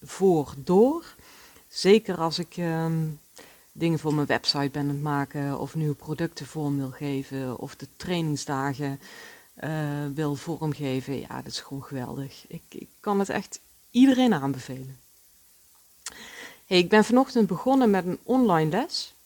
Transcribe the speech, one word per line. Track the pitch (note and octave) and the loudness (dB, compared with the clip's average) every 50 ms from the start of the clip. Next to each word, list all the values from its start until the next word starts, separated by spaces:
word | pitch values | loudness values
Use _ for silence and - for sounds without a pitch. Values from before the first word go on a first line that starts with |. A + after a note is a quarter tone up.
| - | -16
voor | C#3 - - F#3+ G3 F3 D#3 C#3+ - - | -16 -4 2 4 4 4 4 2 -2 -8
door. | C#3 C3+ - F3+ F#3+ A3+ C4 D4+ E4+ - - - - - - - - - - - - _ _ | -14 -2 4 6 6 6 6 4 0 -6 -10 -20 -20 -20 -20 -20 -20 -20 -20 -20 -20 _ _
Zeker | - - - F3+ G3+ A3+ A3 - F#3 | -10 0 6 6 6 6 6 0 -4
als | F3 E3 E3 D#3 D#3 | -2 -2 -2 -2 -4
ik, | F3 - - | -6 -6 -6
ehm, | - F3 E3+ E3 D#3+ E3 E3 E3 D#3+ D#3+ D#3 D3+ D3 _ _ _ - - - - _ _ _ _ | -6 -4 -2 -2 0 0 0 0 0 -2 -2 -6 -10 _ _ _ -20 -20 -20 -20 _ _ _ _
dingen | - D#3+ E3+ E3 D3+ | -2 0 0 0 0
voor | - D#3 D3 | 0 0 0
mijn | D3+ C#3+ | 0 2
website | C#3 C3+ - - - - D3 C#3 C#3+ C3+ | 2 0 0 0 -2 -2 0 -2 -2 -2
ben | D3 C#3+ | -2 -2
aan | C#3+ | -2
het | C#3+ C#3+ C#3+ | -2 -2 -2
maken, | D3+ D3 C#3+ C#3+ C#3 - D3+ C#3+ C#3+ C#3 - | -2 -2 -2 -2 -4 -4 -6 -4 -4 -4 -4
of | - C#3 - | -6 -6 -4
nieuwe | D#3+ D#3+ D3+ C#3+ | -2 -2 -2 -2
producten | - - - D3+ C3 E3 D#3+ - - D3+ | -4 -6 -8 -4 -4 -4 -6 -6 -10 -16
vorm | B2+ - D#3 D3+ C#3+ C#3+ | -12 -8 -6 -4 -2 -2
wil | C#3+ C3+ C3 | -2 -2 -6
geven, | B2+ - D3 C#3+ C#3 C3+ C3+ - C3+ C3+ C3+ B2+ A#2+ - | -6 -8 -6 -4 -4 -4 -6 -6 -8 -8 -6 -6 -8 -8
of | - C#3+ - | -10 -12 -12
de | _ - B2+ _ | _ -18 -18 _
trainingsdagen, | _ - F3+ F3+ E3+ E3 D#3 D3 C#3 - - D3 C3+ C3+ C#3+ C#3 - D3 C#3 C#3 C3 - - - - - - - - - _ _ | _ -8 -4 -2 -2 0 -2 -2 -4 -4 -6 -4 -4 -2 -4 -4 -4 -6 -6 -6 -8 -12 -20 -20 -20 -20 -20 -20 -20 -20 _ _
eh, | - - C#3+ D#3+ D#3 D3+ D3 C#3+ D3 D3 C#3+ C#3 | -10 -8 -6 -4 -4 -4 -4 -4 -4 -6 -6 -4
wil | D3 D#3 D3 C#3+ | -4 -2 -2 -4
vormgeven. | C3 - E3+ E3 C#3+ D#3 D#3 C#3+ - C#3+ C3+ C3 C3 B2+ - C#3 - | -4 -6 -8 -8 -6 -4 -6 -4 -4 -4 -4 -4 -4 -4 -6 -8 -8
Ja, | - - - C3 - | -8 -10 -12 -12 -12
dat | - B2 | -10 -12
is | - | -12
gewoon | - - C#3 C#3 C3 | -12 -10 -12 -12 -12
geweldig. | - C#3+ C3+ B2 - - C3+ C#3 C3+ - - - - | -10 -10 -10 -8 -8 -8 -10 -10 -10 -12 -18 -20 -16
Ik, | - E3 _ _ | -16 -18 _ _
ik | - - - - _ _ | -16 -16 -16 -16 _ _
kan | - G#3 G3+ G3+ | -4 -2 0 0
het | G3 - | 0 0
echt | - - G3+ - - - _ _ _ _ _ _ | -2 -6 -6 -8 -16 -20 _ _ _ _ _ _
iedereen | _ A#3+ B3+ C4+ C4 B3 B3+ B3 G3+ | _ 6 6 8 8 6 4 4 4
aanbevelen. | D3+ C3+ C#3 C#3 C3 B2+ - C3 C3 C3 C3 C3+ - _ _ _ _ _ _ _ _ _ _ _ _ _ _ _ _ _ _ _ _ _ - - - - - - - - - - - _ | 2 0 -2 -4 -4 -8 -12 -12 -12 -12 -14 -16 -18 _ _ _ _ _ _ _ _ _ _ _ _ _ _ _ _ _ _ _ _ _ -18 -16 -16 -20 -18 -18 -18 -18 -20 -20 -20 _
Hey, | _ G3 F3+ | _ 4 4
ik | F3+ E3+ | 4 6
ben | - A3 G#3+ | 6 6 6
vanochtend | - A#3 B3 C4+ - - A#3+ A3 | 6 6 4 4 4 4 2 2
begonnen | F3 F#3+ E3 - B3+ C4+ C4+ B3+ A3 | 2 0 -2 2 2 4 4 6 6
met | G3+ F#3+ E3+ | 4 4 2
een | F#3 F3 - _ | -2 -6 -6 _
online | - A#3+ C4 B3+ A3 F3 D#3+ D#3 D#3 | 0 2 4 4 4 4 4 2 2
les. | D3+ G3+ C#4 F4+ - - - - - _ _ | 0 0 -2 -2 -6 -8 -10 -10 -14 _ _